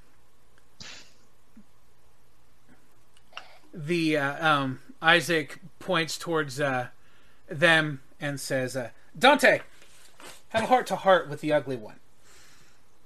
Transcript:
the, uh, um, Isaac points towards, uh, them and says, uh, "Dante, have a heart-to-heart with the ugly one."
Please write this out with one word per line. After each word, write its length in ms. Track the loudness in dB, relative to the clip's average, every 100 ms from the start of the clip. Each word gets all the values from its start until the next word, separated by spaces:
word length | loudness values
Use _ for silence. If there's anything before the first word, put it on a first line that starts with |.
| -20 -20 -18 -20 -20 -20 -18 -18 -16 -16 -18 -18 -20 -20 -20 -20 -20 -20 -20 -20 -18 -18 -18 -20 -20 -20 -20 -20 -20 -20 -20 -20 -18 -18 -18 -20 -18
the, 440 | -12 -4 0 0 0
uh, 300 | -2 0 2
um, 320 | 2 0 -6 -12 0
Isaac 580 | 4 6 4 0 -2 -8 -16 -10
points 400 | -2 0 0 -4
towards, 420 | -2 -2 -2 -2
uh, 280 | -2 -2 -4 -12 -18 -18 -18 -18 -12
them 520 | 2 6 6 4 -4 -12 -8
and 180 | -8 -6
says, 360 | -4 -2 -2 -4
uh, 140 | -8 -10 -16 4
"Dante, 420 | 6 8 6 4 0 -16 -18 -18 -18 -18 -18 -18 -6
have 140 | -2
a 20 | 2
heart-to-heart 600 | 2 2 0 4 4 4
with 120 | -6
the 120 | 0
ugly 240 | 0 0 -6
one." 220 | -10 -16 -18 -18 -20 -20 -20 -20 -20 -20 -18 -18